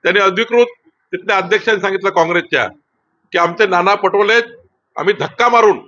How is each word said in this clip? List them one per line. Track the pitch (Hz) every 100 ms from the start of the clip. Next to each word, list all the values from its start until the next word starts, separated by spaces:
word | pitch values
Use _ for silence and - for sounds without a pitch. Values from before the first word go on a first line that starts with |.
त्यांनी | 160 190
अधिकृत | 196 185 233 240 240 - _
तिथल्या | _ _ 180 185 196
अध्यक्षांनी | 180 208 208 208
सांगितलं | 196 190 196
काँग्रेसच्या | 185 165 175 170 139 110 - _ _ _ _ _
की | 170
आमचे | 170 170 208
नाना | 180 185 202
पटोले | 190 202 208 233 233 - _ _ _ -
आम्ही | 165
धक्का | 202 151 - 240
मारून | 233 220 139